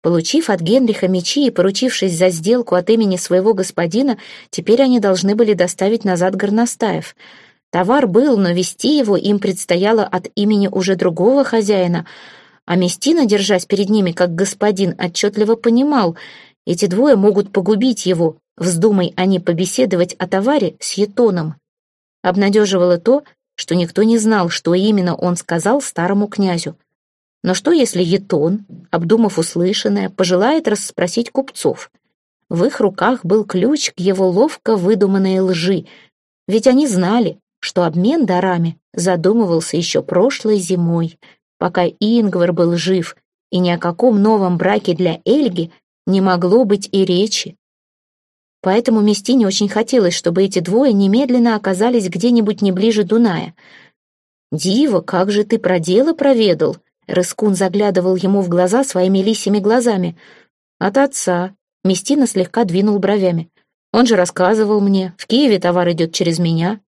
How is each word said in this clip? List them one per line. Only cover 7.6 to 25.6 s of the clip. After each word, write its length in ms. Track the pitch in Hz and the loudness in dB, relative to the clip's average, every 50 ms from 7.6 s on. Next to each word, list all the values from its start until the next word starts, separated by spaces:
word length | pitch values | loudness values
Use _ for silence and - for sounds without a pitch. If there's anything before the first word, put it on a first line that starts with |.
| _ _ | _ _
Товар 360 | - 175 180 190 247 294 277 | -2 -2 0 2 2 2 0
был, 300 | 202 175 220 269 302 254 | 2 2 2 2 4 2
но 140 | 208 190 175 | 2 2 0
везти 460 | 175 180 185 - - _ - 240 302 | 0 -2 -2 -4 -6 _ -2 0 0
его 200 | 294 262 214 202 | 0 0 0 0
им 220 | 175 - 202 208 202 | -2 0 0 -2 0
предстояло 640 | - 208 180 - - - 175 175 190 208 226 - 202 | -2 -4 -4 -6 -4 -2 0 0 2 2 2 0 0
от 260 | - - 185 180 - _ | -2 -4 -6 -6 -6 _
имени 320 | - 202 208 214 202 202 | -2 0 0 2 2 0
уже 280 | 190 202 196 185 185 190 | 0 -2 -2 -2 -2 -2
другого 480 | 180 185 180 165 160 175 220 262 285 269 | 0 0 -2 0 2 2 2 2 2 0
хозяина, 600 | - - 226 208 196 214 190 185 175 175 165 170 - - - - - - - - _ _ _ _ | 2 0 -2 0 2 0 0 2 0 -2 -4 -6 -8 -18 -20 -20 -20 -20 -20 -20 _ _ _ _
а 100 | - 180 | -2 0
Местина, 500 | 185 180 175 - - - 277 330 339 285 | 0 0 0 -2 -2 -2 0 2 2 2
держась 400 | 208 208 202 196 196 208 180 175 | 2 2 0 2 0 0 -2 0
перед 240 | _ - 196 202 190 | _ -2 -2 0 0
ними 220 | 214 214 196 175 | 0 0 0 0
как 240 | 165 - 180 180 165 | 0 -2 -2 -2 0
господин, 580 | 165 196 196 - _ 202 208 208 185 196 175 170 | -4 -4 -4 -4 _ -2 -2 0 0 -2 -4 -2
отчётливо 580 | - 185 180 175 - - 202 208 208 214 202 226 | -4 -8 -6 -4 -4 -4 -4 0 0 0 0 0
понимал, 600 | 226 - 240 226 240 269 294 294 262 202 170 165 - - - - - - - _ _ _ | 0 0 2 2 2 2 2 0 0 0 0 -2 -6 -16 -20 -20 -20 -20 -20 _ _ _
эти 200 | - 180 170 208 | -6 -4 -2 -2
двое 300 | 190 180 202 254 302 262 | -2 0 2 4 4 4
могут 360 | 202 196 208 202 202 202 202 | 4 4 4 2 2 -2 -2
погубить 540 | - 202 175 196 220 196 233 262 233 - - | -4 -4 0 0 0 0 2 -2 -2 -2 -2
его, 320 | 180 185 165 170 160 156 _ _ _ _ | -2 0 0 0 -2 -2 _ _ _ _
вздумай 580 | - 165 180 170 165 175 220 208 190 180 - - | -6 -4 -4 -2 2 2 2 2 2 0 -2 -2
они 240 | - 185 190 190 180 | -2 0 0 0 0
побеседовать 760 | 170 - 170 160 185 170 - - 254 208 190 175 175 175 - | 0 -2 -2 -2 -2 -4 0 -2 0 0 2 0 -2 -2 -2
о 140 | _ 180 | _ -6
товаре 480 | 175 - 190 196 247 294 294 214 160 - _ | -2 -2 -2 0 0 0 0 -2 -2 -6 _
с 140 | - - - | -12 -10 -4
Етоном. 640 | 190 208 202 202 - 247 220 185 175 156 156 147 _ _ _ _ _ _ _ _ _ _ _ _ _ - | -4 -4 -4 0 0 0 2 2 0 -4 -6 -10 _ _ _ _ _ _ _ _ _ _ _ _ _ -4
Обнадёживало 760 | 175 180 196 202 196 202 214 214 196 196 185 175 180 175 | -2 0 2 0 2 2 2 2 2 2 0 2 2 2
то, 260 | 175 175 226 254 285 285 - _ _ _ _ _ | 0 _ 2 0 0 0 -8 _ _ _ _ _
что 180 | - - - 165 | -16 -8 -4 -2
никто 300 | 180 175 170 - - 214 | -2 -2 -2 0 0 2
не 140 | 220 233 | 2 2
знал, 320 | 233 214 220 220 208 180 170 | 2 2 2 2 2 0 -2
что 240 | 170 - _ 165 170 | -4 -4 _ 0 0
именно 420 | 185 190 214 214 202 180 175 170 | 0 2 0 0 0 0 -2 -2
он 220 | - - 180 175 | -2 -2 -4 -4
сказал 440 | 170 - - 170 170 | -4 -6 -6 -6 -2